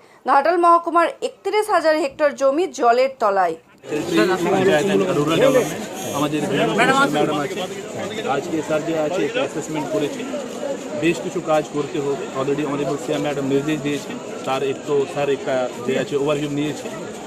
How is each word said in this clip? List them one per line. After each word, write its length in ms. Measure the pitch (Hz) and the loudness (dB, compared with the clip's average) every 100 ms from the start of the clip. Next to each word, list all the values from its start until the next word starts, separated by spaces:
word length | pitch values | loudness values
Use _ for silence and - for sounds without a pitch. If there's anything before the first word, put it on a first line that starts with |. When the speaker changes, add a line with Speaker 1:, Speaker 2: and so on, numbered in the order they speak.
| - - 247 | -12 -8 2
Speaker 1:
ঘাটাল 300 | 277 302 359 | 4 4 4
মহকুমার 520 | 339 339 339 330 320 - | 6 6 4 2 2 0
একত্রিশ 480 | 240 - 392 415 415 | -8 -6 -2 0 2
হাজার 260 | 359 320 311 | 2 4 2
হেক্টর 360 | 277 - 294 | 0 2 0
জমি 340 | 240 269 285 359 | 4 2 2 0
জলের 420 | - 233 240 269 269 | 2 4 4 2 2
তলায়। 380 | 214 196 175 165 - - - 151 170 165 180 185 175 | 0 2 2 -2 -12 -18 -6 -4 0 2 2 2 2
Speaker 2:
পঞ্চায়েত 360 | 190 185 151 143 | 2 4 4 4
and 280 | 196 185 | 2 2
রুরাল 240 | 147 147 165 | 2 2 4
ডেভেলপমেন্ট, 760 | 269 262 156 - - - - 143 | 6 4 2 -4 -8 -8 -6 -2
আমাদের 260 | 151 151 - 143 - | -2 -2 0 0 2
ম্যাডাম 720 | 202 254 269 156 151 151 151 | 2 2 4 2 2 0 0
আছে, 200 | 147 190 185 - - 135 190 214 - | -4 -4 -6 -8 -10 -8 -6 -6 -4
আজকে 340 | 143 170 160 | -4 -2 -4
স্যার 240 | 151 156 160 | -2 -2 -2
যে 120 | 160 | -2
আছে 260 | 151 185 | 0 0
একটা 160 | 208 240 | -2 -2
অ্যাসেসমেন্ট 480 | 277 160 147 156 143 | -2 -4 -6 -4 -2
করেছে, 320 | 156 143 127 127 147 127 - - - - - | -2 -2 -4 -8 -6 -8 -8 -6 -6 -6 -2
বেশ 160 | 165 165 | 0 0
কিছু 160 | 185 180 160 | -4 -4 0
কাজ 180 | 156 151 | 0 0
করতে 280 | 147 139 156 | -4 -4 -2
হবে। 260 | 143 131 - 135 | -2 -4 -4 -4
Already 280 | 135 143 147 | -2 0 0
আমাদের 180 | 143 147 143 - | -2 -2 -4 -2
সিএম 140 | 147 | -2
ম্যাডাম 260 | 147 143 135 | -2 -2 0
নির্দেশ 340 | 139 147 151 | 0 0 -2
দিয়েছে, 280 | 143 143 - - - - | -2 -4 -6 -10 -10 -8
তার 180 | 131 135 | -4 -2
একটু 440 | 139 131 147 143 135 | -2 -4 0 0 0
স্যার 180 | 143 143 | -2 0
একটা 380 | 135 151 131 123 120 123 | -2 0 -2 -2 -4 -2
যে 120 | 135 | -2
আছে 180 | 131 143 | 0 0
ওভারভিউ 340 | 143 143 147 | 0 0 -2
নিয়েছে, 380 | 143 147 - 220 320 - - | -2 -2 -4 -8 -10 -10 -10